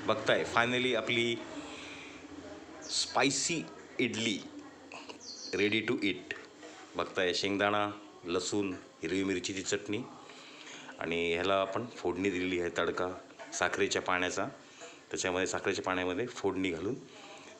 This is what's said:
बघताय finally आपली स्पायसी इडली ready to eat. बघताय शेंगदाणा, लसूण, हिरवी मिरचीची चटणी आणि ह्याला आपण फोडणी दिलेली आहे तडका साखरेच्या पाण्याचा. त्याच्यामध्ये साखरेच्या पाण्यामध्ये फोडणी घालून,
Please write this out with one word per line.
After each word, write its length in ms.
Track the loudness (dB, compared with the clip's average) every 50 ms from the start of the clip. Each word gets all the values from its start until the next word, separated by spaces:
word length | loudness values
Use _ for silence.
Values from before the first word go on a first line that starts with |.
| 2
बघताय 380 | 2 2 2 6 6 6 6 4
finally 520 | 4 4 6 6 6 4 4 4 4 2
आपली 380 | 2 2 2 4 4 4 4 2 0 -4 -8 -8 -10 -10 -10 -10 -10 -10 -12 -12 -12 -12 -14 -14 -14 -14 -14 -14 -12 -12 -12 -12 -12 -14 -14 -14 -14 -8
स्पायसी 800 | -4 -2 -2 0 2 4 4 6 6 4 2 2 2 0 0 -2 -6 -10 -14 -16 -12 0 0
इडली 400 | 2 2 2 2 2 2 0 0 -4 -8 -12 -14 -14 -14 -16 -18 -16 -16 -14 -14 -12 -14 -14 -14 -12 -14 -12 -12 -8 -4 2
ready 380 | 4 4 4 4 2 2 2
to 120 | 0 2 2
eat. 320 | 0 0 0 -6 -10 -10 -10 -10 -16 -16 -16 -16 -16 -14 -16 -16 -8 -2
बघताय 380 | -2 -2 0 2 2 4 4 4
शेंगदाणा, 560 | 2 2 2 4 4 4 4 6 4 2 2 -2 -6 -12 -16 -18 -12 -4
लसूण, 480 | 0 0 2 2 2 0 2 2 0 -2
हिरवी 500 | -4 -8 -14 -12 -6 -2 0 2 2 2
मिरचीची 380 | 2 2 0 0 -2 -2 -2
चटणी 400 | 0 0 -2 -2 0 -2 -4 -4 -4 -6 -12 -16 -16 -16 -16 -16 -16 -16 -16 -16 -14 -14 -14 -14 -14 -14 -8 -6
आणि 340 | -2 0 2 2 2 2 2
ह्याला 220 | 2 4 4 4
आपण 300 | 4 4 2 0 -4 -4
फोडणी 440 | -4 -8 -2 -2 0 0 2 2 2
दिलेली 320 | 2 2 0 2 2 2
आहे 80 | 0 0 0
तडका 320 | 2 2 2 2 0 -2 -2 -4 -6 -12 -16 -16 -16 -14 -10 -2
साखरेच्या 480 | 0 0 0 4 2 2 4 4 0
पाण्याचा. 440 | 2 2 2 2 2 2 2 0 -2 -2 -4 -10 -18 -20 -18 -16 -16 -16 -16 -18 -10 -8
त्याच्यामध्ये 360 | -4 -2 0 2 2 2 2
साखरेच्या 360 | 2 0 0 0 0 0 0 0
पाण्यामध्ये 440 | 0 0 2 2 0 0 0 -2
फोडणी 420 | -2 -4 0 0 0 2 2 0 0
घालून, 260 | 0 0 -2 -2 -2 -4 -6 -14 -16 -18 -16 -16 -16 -16 -16 -16 -18